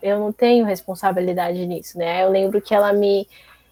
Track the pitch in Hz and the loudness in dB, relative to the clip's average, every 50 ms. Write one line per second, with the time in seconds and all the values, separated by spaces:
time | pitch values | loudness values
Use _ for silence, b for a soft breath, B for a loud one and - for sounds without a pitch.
0 | - 196 202 208 214 208 214 - 247 240 240 240 226 208 190 180 - - 190 175 | -4 -2 -2 -2 -2 -4 -4 0 2 4 4 4 4 2 -2 -4 -6 -10 -6 -2
1 | - 196 180 185 180 180 175 180 175 175 175 180 180 175 175 165 - - - 175 | -2 -2 0 0 -2 -2 -2 -2 -2 -2 -4 -4 -4 -6 -6 -8 -10 -10 -8 -6
2 | 170 170 170 180 185 190 190 196 196 190 202 208 - - 220 202 208 202 202 202 | -4 -4 -2 0 2 2 2 2 2 0 0 -2 -2 0 2 2 2 2 2 2
3 | 208 202 202 196 202 - b b b b b b b b | 2 2 2 0 -2 -4 b b b b b b b b